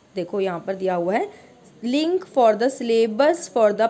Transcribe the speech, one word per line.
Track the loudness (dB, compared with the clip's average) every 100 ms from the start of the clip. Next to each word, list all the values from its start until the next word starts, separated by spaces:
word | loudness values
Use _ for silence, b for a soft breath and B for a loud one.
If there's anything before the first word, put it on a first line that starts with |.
| _
देखो | -10 -6 -4
यहाँ | -4 -4 -8
पर |
दिया | -6 -2
हुआ | -2 0
है | -2 -4 B B B -20 -10
link | -4 -2 0 -2 -2
for | 2 4
the | 4 0
syllabus | -2 0 2 2 2 2 0 -2
for | 2 2
the | 2 -2